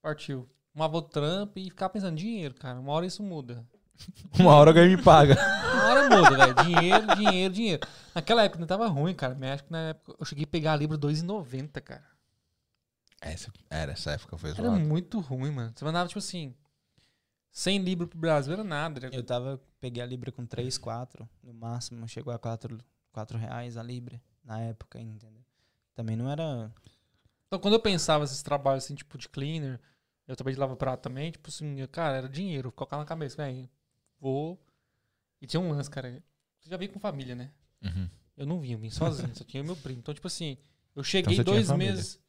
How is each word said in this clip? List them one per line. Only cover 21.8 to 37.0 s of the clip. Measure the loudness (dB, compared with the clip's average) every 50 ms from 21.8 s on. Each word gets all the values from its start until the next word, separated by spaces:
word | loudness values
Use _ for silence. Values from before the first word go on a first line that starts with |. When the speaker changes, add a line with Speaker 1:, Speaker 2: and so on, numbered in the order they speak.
| -10 -12 -14 -14 -14 -14
Speaker 3:
Chegou | -14 -12 -10 -10
a | -10 -10
quatro, | -8 -8 -10 -8 -10 -14 -14 -14 -18 _ _ _ _ _
quatro | _ -14 -14 -10 -10
reais | -10 -8 -8 -10 -12 -12 -12 -12 -14
a |
Libra | -12 -12 -12 -12 -12 -14 -18 -20 _ _ _ _ _
na | -14 -10 -8
época, | -8 -8 -10 -12 -16 _ -18 -16
entendeu? | -16 -16 -16 -18 -20 -20 -20 _ _ _ _ _ _ _ _ _ _ _ _
Também | -10 -6 -4 -4
não | -4 -4 -6
era | -6 -6 -6 -6 -6 -8 -10 -12 -16 _ _ -20 _ _ _ _ _ _ _ _ _ _ _ _
Speaker 1:
Então, | -10 -4
quando | 0 2 2
eu | 4
pensava | 4 2 0 0 2 2 2 2 2
esses | -2 -6 -10 -6
trabalhos, | -4 -4 0 2 0 0 0 -2
assim, | -8 -12
tipo, | -14 -14 _ -18 -20
de | -18 -14
cleaner, | -10 -8 -8 -6 -6 -6 -6 -8 -8 -10 _ _ _ _ _ _ _ _ _ -14
eu | -12
trabalhei | -8 -6 -6 -4
de | -4
lava-prato | -4 -6 -4 -4 -4 -6 -6 -6
também, | -8 -12 -10 -8 -8 -10
tipo | -10 -14 _ -18
assim, | -14 -12 -10 -10 -8 -8
eu, | -10 -10
cara, | -8 -4 -4 -4 -4 -4
era | -6 -8
dinheiro, | -10 -8 -8 -6 -6 -6 -8 -8
colocar | -10 -12 -12 -10 -8 -10
na | -8
cabeça, | -8 -8 -8 -8 -10 -10 -10
velho, | -10 -10 -10 -12 -14 -18 _ _ _ _ _ _ _ _ _ _
vou. | -6 -4 -4 -4 -4 -8 -10 -14 _ _ _ _ _ _ _ _ _ _ _ _ _ _ _ _
E | -14 -4
tinha | -4 -2
um | -2 -2
lance, | -4 -4 -6 -8
cara, | -10 -12 -12 -12 -14 -18 -20 _ _ _ _ _ _ _
você | _ -14
já | -12 -10
veio | -10 -10
com | -12
família, | -10